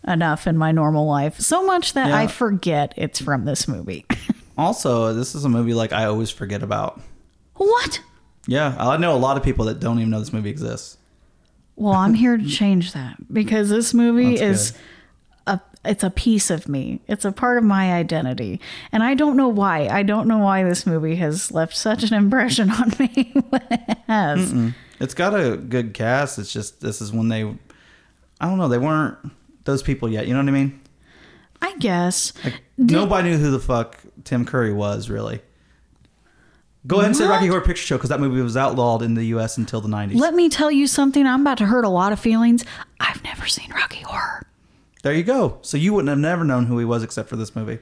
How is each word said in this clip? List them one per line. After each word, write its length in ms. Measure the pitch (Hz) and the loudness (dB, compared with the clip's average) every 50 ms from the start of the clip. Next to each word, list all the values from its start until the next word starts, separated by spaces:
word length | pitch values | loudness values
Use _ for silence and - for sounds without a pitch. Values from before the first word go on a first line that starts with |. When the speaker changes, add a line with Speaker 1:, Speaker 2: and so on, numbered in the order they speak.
| - | -2
Speaker 1:
enough 400 | - 180 165 170 160 151 156 - | -2 0 0 2 0 -2 -2 0
in 100 | 185 165 | 0 2
my 160 | 160 160 160 | 2 2 2
normal 340 | 160 160 156 151 156 151 151 | 4 4 2 2 2 2 2
life, 320 | 156 147 143 139 156 - - | 2 2 0 0 -2 -4 -4
so 240 | - - 302 359 381 | -2 0 0 2 2
much 280 | 381 370 349 339 - | 2 2 2 0 -2
that 180 | - 269 262 - | -2 0 0 2
I 120 | - 214 | 2 2
Speaker 2:
Yeah. 60 | 220 214 | 0 0
Speaker 1:
forget 640 | - - 247 220 202 180 - 175 160 147 143 - - | -2 -2 0 0 0 0 0 0 0 0 -2 -2 -4
it's 240 | - - 147 - - | -6 -8 -6 -6 -8
from 240 | 135 147 143 131 - | -4 -2 -2 -2 -2
this 240 | 143 151 - - - | -2 -4 -4 -4 -6
movie. 380 | 127 85 85 92 92 76 - _ | -6 -8 -8 -10 -12 -12 -6 _
<laughs> 60 | - - - - - - - - - - | -8 -8 -4 -6 -6 -6 -6 -16 -4 -2
Speaker 2:
Also, 560 | 151 180 226 - - 147 123 117 113 110 110 | -2 0 0 0 0 0 2 2 2 0 0
this 220 | 113 127 127 - | -2 -4 -6 -6
is 80 | 143 143 | -4 0
a 40 | 139 | 0
movie, 240 | 117 117 120 117 | 2 2 2 0
like, 200 | 117 113 113 107 | 0 0 0 0
I 140 | - 104 113 | -2 -2 0
always 260 | 107 107 110 113 107 | 0 0 -2 -2 -4
forget 320 | - - - 107 101 101 101 | -6 -10 -8 -8 -6 -6 -4
about. 360 | 95 101 104 101 - - - - - - - _ _ _ _ _ _ _ | -4 -4 -4 -4 -6 -8 -12 -20 -20 -20 -20 _ _ _ _ _ _ _
Speaker 1:
What? 460 | - 392 403 466 480 523 - - - - _ _ _ _ _ _ _ - - | 0 2 2 2 2 0 -2 -8 -10 -12 _ _ _ _ _ _ _ -6 -2
Speaker 2:
Yeah, 260 | 123 143 151 143 127 | 0 0 0 0 -2
I 200 | - - 123 139 | -2 0 0 0
know 180 | 156 170 170 156 | 2 2 2 2
a 20 | |
lot 200 | 127 127 131 139 | 2 2 2 0
of 80 | 139 131 | 0 0
people 220 | 135 131 - 113 | 0 0 0 0
that 120 | 110 110 - | -2 -2 -4
don't 220 | - 113 117 117 | -2 -2 0 0
even 100 | 113 110 | 0 0
know 80 | 110 107 | 0 -2
this 140 | 107 - | -4 -4
movie 180 | - 110 104 104 | -6 -4 -4 -6
exists. 460 | 104 101 113 113 113 - - - - _ _ _ _ _ _ _ _ _ _ _ _ _ _ _ _ | -6 -6 -8 -8 -8 -10 -12 -16 -20 _ _ _ _ _ _ _ _ _ _ _ _ _ _ _ _
Speaker 1:
Well, 160 | - 208 208 | -4 0 2
I'm 220 | 196 190 190 202 226 | 2 4 4 4 4
here 220 | 220 240 247 240 | 4 4 4 4
to 80 | 226 208 | 2 0
change 480 | 143 143 - 208 202 196 180 170 175 | -2 -2 0 2 4 4 4 2 0
that, 260 | - 147 131 123 - - - - | -6 -10 -10 -10 -12 -16 -14 -4
because 360 | - 220 214 208 220 214 208 202 | -2 -2 0 2 2 0 2 2
this 260 | 208 226 233 - - | 2 0 0 2 2
movie 360 | 233 240 233 233 240 247 247 247 | 4 4 4 4 4 4 4 4
Speaker 2:
That's 40 | 214 | 4
Speaker 1:
is 280 | 226 208 196 - - - | 2 2 2 2 0 -2
Speaker 2:
good. 80 | - - - - - - - _ _ _ _ _ _ _ _ - 196 | -4 -10 -20 -20 -20 -20 -20 _ _ _ _ _ _ _ _ -4 -4
Speaker 1:
a, 80 | 185 _ _ - _ _ | -4 _ _ -20 _ _
it's 180 | - 208 - | -4 -2 0
a 80 | - 185 | 0 -2
piece 400 | 190 - - 240 220 202 - - | -2 0 2 2 2 4 2 0
of 180 | 185 156 - - | -2 -2 -2 -4
me. 320 | 143 135 127 - - - _ | -4 -4 -4 -6 -8 -10 _
It's 180 | - 208 202 - | -6 -6 -4 -2
a 60 | 202 | -6
part 260 | 196 - - 247 247 240 | -4 -2 0 0 2 4
of 40 | |
my 300 | 226 208 202 190 190 185 180 | 4 4 4 4 2 2 2
identity. 680 | 175 170 170 170 156 - 127 127 127 123 98 92 - - - - - - - | 0 0 0 -2 -2 -2 -4 -4 -4 -6 -8 -8 -10 -10 -14 -18 -18 -14 -4
And 140 | - 214 220 | -2 0 2
I 100 | 247 277 | 2 2
don't 220 | 262 302 294 277 | 2 2 2 4
know 100 | 262 269 | 4 2
why. 400 | 254 226 202 196 196 170 156 147 | 2 2 2 2 2 2 0 0
I 160 | 98 113 202 | 0 0 0
don't 240 | 202 196 208 220 214 | 0 0 0 0 2
know 120 | 226 226 214 | 2 2 4
why 260 | 202 196 190 190 190 | 4 2 2 2 2
this 220 | 180 175 175 - 190 | 2 0 0 0 -2
movie 260 | 165 160 151 160 165 | 0 0 0 -2 0
has 380 | 175 180 151 151 185 - - | 0 0 -2 -2 -4 -6 -4
left 240 | - 165 160 160 - | -2 -2 -2 -2 -4
such 260 | - - 220 214 214 | -4 -2 -2 0 0
an 120 | 233 208 226 | 0 0 2
impression 540 | 208 208 196 240 262 - 247 233 - 214 190 | 4 4 4 4 2 2 2 0 2 2 2
<laughs> 20 | |
on 180 | 226 220 240 - - - | 2 2 0 0 2 0
me 320 | 269 233 - 277 247 - - 285 - - | -2 0 2 0 -2 0 0 -2 -2 0
when 120 | - 247 - - | -2 -4 -2 -2
it 280 | 233 240 - - 226 - - - | -4 -4 -2 -4 -6 -6 -2 -2
has. 440 | 220 214 190 147 147 180 185 175 | 0 0 2 2 0 0 -2 0
Speaker 2:
Mm-mm. 220 | - 123 117 113 123 - - - - - | 0 0 0 0 -2 -6 -14 -20 -10 -8
It's 160 | - 127 - | -8 -8 -2
got 240 | - 175 196 208 208 | -2 0 0 2 2
a 180 | 165 123 107 | 0 0 -2
good 380 | - - 120 113 127 120 113 101 | -4 -6 -4 -2 -2 -2 -4 -6
cast. 420 | - 110 113 123 135 143 135 - | -4 -2 0 0 0 -2 -4 -6
It's 160 | - 104 - | -10 -10 -8
just, 280 | - 107 104 - - _ | -8 -8 -10 -10 -12 _
this 200 | - 113 107 - | -8 -8 -8 -6
is 120 | 110 101 | -8 -6
when 160 | 107 113 110 113 | -4 -2 0 0
they, 140 | 113 110 110 104 - - - _ - _ _ - - _ _ _ _ _ _ _ _ _ | 0 -2 -4 -6 -8 -12 -18 _ -20 _ _ -20 -20 _ _ _ _ _ _ _ _ _
I 60 | - 170 | -4 -2
don't 100 | 190 190 | 0 0
know, 80 | 180 | 0
they 120 | 139 123 120 | 0 0 0
weren't 400 | 127 156 156 156 156 127 - - - - - _ _ _ _ _ | 0 0 0 0 0 -2 -4 -10 -16 -18 -18 _ _ _ _ _
those 220 | _ - 139 135 - | _ -2 -2 -2 0
people 240 | - 139 - - 113 | -2 -4 -2 -2 -4
yet. 180 | 110 107 - | -4 -4 -2
You 80 | - 123 | -2 -2
know 60 | 135 | 0
what 80 | 139 139 | 0 2
I 20 | |
mean? 300 | 139 139 139 139 139 - - _ _ _ _ _ _ - - - - - _ _ _ _ | 2 2 0 0 -4 -8 -20 _ _ _ _ _ _ -20 -20 -20 -20 -20 _ _ _ _
Speaker 1:
I 160 | - 370 392 311 | -8 -8 -4 -2
guess. 540 | - 220 180 175 175 180 185 - - - - - - | -2 0 0 2 0 0 0 -2 -4 -6 -8 -8 -8
Speaker 2:
Like, 160 | 143 113 - - _ _ | -8 -8 -8 -16 _ _
Speaker 1:
Did 160 | - 262 233 | 2 4 4
Speaker 2:
nobody 380 | 147 - 202 190 202 185 175 175 | 6 4 4 2 2 2 2 2
knew 60 | 165 151 | 2 2
who 120 | 147 147 | 2 2
the 80 | 135 123 | 2 0
fuck 380 | - - 127 117 117 117 - - - - _ - | 0 0 0 0 -2 -4 -10 -20 -20 -20 _ -20
Tim 220 | - - - 123 120 | -8 -4 -2 -2 -2
Curry 280 | - - 131 120 107 | -2 -2 0 0 0
was, 380 | 101 104 104 101 101 101 101 110 | 0 -2 -2 -2 -4 -4 -6 -6
really. 300 | 107 110 107 110 110 107 - _ _ _ _ _ _ _ _ _ _ _ _ _ _ _ _ _ _ _ _ _ _ _ _ _ _ _ _ | -8 -6 -6 -8 -8 -10 -12 _ _ _ _ _ _ _ _ _ _ _ _ _ _ _ _ _ _ _ _ _ _ _ _ _ _ _ _
Go 100 | 127 170 202 | 0 2 4
ahead 80 | 202 | 4
and 100 | 208 240 | 4 4
say 80 | 285 320 | 4 4
Speaker 1:
What? 80 | 381 | 4
Speaker 2:
Rocky 140 | 403 190 196 180 | 4 4 4 2
Horror 140 | 185 185 | 2 2
Picture 200 | - - 175 - - | 2 0 0 0 -2
Show, 140 | - 147 123 | -2 -2 -2
'cause 120 | - 123 | 0 -2
that 100 | 147 131 | -2 0
movie 200 | 143 139 127 127 | 0 0 0 0
was 160 | 127 120 113 | -2 0 0
outlawed 460 | 131 135 135 - 127 120 120 117 113 | 0 0 0 2 2 2 2 2 0
in 120 | 117 117 117 | 0 0 0
the 100 | 113 113 | 0 0
U 140 | 113 113 113 | 0 -2 -2
S 160 | 110 113 - - | -2 -4 -2 -4
until 220 | 113 - - 113 | -4 -4 -4 -6
the 80 | 107 107 | -4 -4
nineties. 320 | 107 104 104 98 - 233 | -4 -4 -4 0 0 2
Speaker 1:
Let 140 | 285 339 320 | 2 2 2
me 140 | 349 349 320 | 4 2 2
tell 220 | 294 - 302 302 | 2 2 0 2
you 160 | 302 277 285 | 4 2 2
something. 400 | 262 - - 277 277 269 285 277 | 2 2 2 2 4 4 4 4
I'm 140 | 262 254 262 | 4 4 4
about 180 | 285 285 262 - | 2 2 2 2
to 80 | 214 | 2
hurt 180 | 196 233 254 233 | 2 4 2 2
a 40 | 202 | 2
lot 240 | 185 175 185 202 | 2 2 2 2
of 80 | 214 196 | 0 0
feelings. 440 | - 233 226 226 233 233 233 240 233 - - - - _ _ _ | 2 2 4 4 6 6 4 4 2 -4 -14 -18 -18 _ _ _
I've 240 | - - - - - | -4 -4 -4 -6 -12
never 220 | - - - - - | -12 -12 -10 -6 -6
seen 240 | - - - - | -6 -6 -6 -10
Rocky 300 | - - - - - - | -4 -4 -4 -4 -6 -12
Horror. 440 | - - - - - - - - - _ _ _ _ _ _ _ _ _ _ _ | -14 -10 -8 -8 -6 -8 -8 -12 -16 _ _ _ _ _ _ _ _ _ _ _
Speaker 2:
There 100 | - 139 147 | -4 -2 -2
you 100 | 160 170 | 0 0
go. 340 | 208 262 269 208 123 - - | 0 2 2 0 0 -2 -6
So 140 | - - - | -12 -6 -2
you 160 | 147 156 190 208 | 0 0 2 2
wouldn't 160 | 202 147 143 | 2 0 2
have 80 | 143 139 | 0 0
never 260 | 147 160 180 175 165 | 0 0 0 0 0
known 220 | 147 135 123 123 | 0 2 2 0
who 120 | 117 123 120 | 0 0 -2
he 60 | 117 | 0
was 180 | 117 117 117 | 0 -2 -2
except 260 | 113 110 - - 110 - | -2 -6 -8 -10 -10 -8
for 60 | - | -8
this 220 | 110 110 107 - | -8 -8 -8 -8
movie. 220 | 113 110 107 113 113 | -8 -8 -8 -10 -10